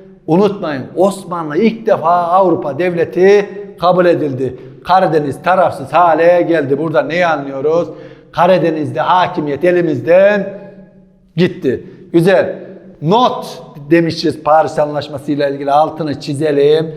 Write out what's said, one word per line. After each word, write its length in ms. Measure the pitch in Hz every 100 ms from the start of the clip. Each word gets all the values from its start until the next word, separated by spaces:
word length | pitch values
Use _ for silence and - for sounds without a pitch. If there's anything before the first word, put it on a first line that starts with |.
| - - -
Unutmayın, 560 | 175 208 202 160 135 117 -
Osmanlı 600 | 196 190 - 175 151 156
ilk 280 | 220 226 208
defa 240 | 185 160
Avrupa 680 | 175 170 185 180 - 151 135
Devleti 720 | 180 170 156 170 190 208 202 - - -
kabul 260 | 175 180 175
edildi. 500 | 143 147 131 127 - - -
Karadeniz 580 | - 185 175 156 143 127
tarafsız 500 | 175 185 160 - 131
hale 500 | 160 175 156 170 175
geldi. 360 | 160 165 135 139
Burada 240 | 160 151
neyi 240 | 139 170 175
anlıyoruz? 600 | 147 139 135 147 170 160 - - - _
Karadeniz'de 680 | 151 180 180 160 156 135 151
hakimiyet 640 | 151 180 165 - 147 135
elimizden 960 | 175 180 165 131 127 185 202 208 - - - - - - _ _ _ 160
gitti. 500 | 175 - 131 104 - - -
Güzel. 460 | 165 175 175 123 - - - - -
Not 600 | 151 226 240 - - - - 151 143
demişiz 520 | 170 165 160 160 -
Paris 360 | 147 156 143 151
Anlaşması 540 | 147 147 143 139 151
ile 180 | 143 143
ilgili, 200 | 139 139
altını 480 | 147 156 156 151 135
çizelim. 720 | 160 135 151 143 143 156 156